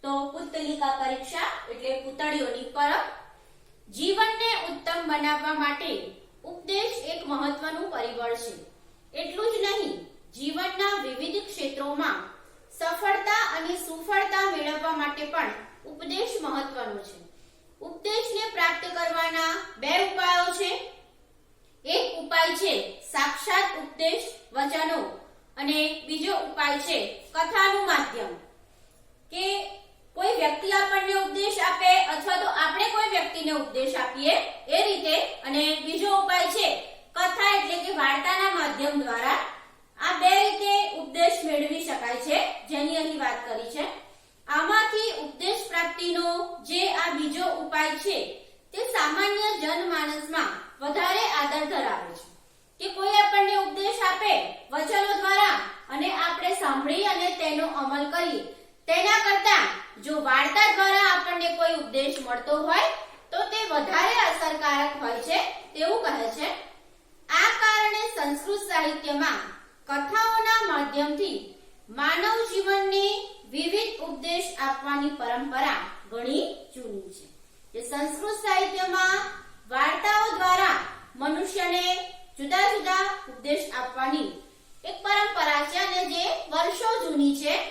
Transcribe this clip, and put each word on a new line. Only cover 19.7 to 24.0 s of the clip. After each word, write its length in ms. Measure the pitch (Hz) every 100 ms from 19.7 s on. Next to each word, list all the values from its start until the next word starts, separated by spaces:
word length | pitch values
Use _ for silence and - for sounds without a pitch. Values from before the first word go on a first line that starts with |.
| -
બે 140 | 277 359 392
ઉપાયો 480 | 381 359 359 349
છે. 160 | 349 381 - - - - _ _ _ _ _ _ _
એક 200 | 277 349 - 330
ઉપાય 380 | 285 330 339 -
છે 160 | 392 294 - - -
સાક્ષાત 560 | 269 285 294 - 370 392 -
ઉપદેશ 480 | - -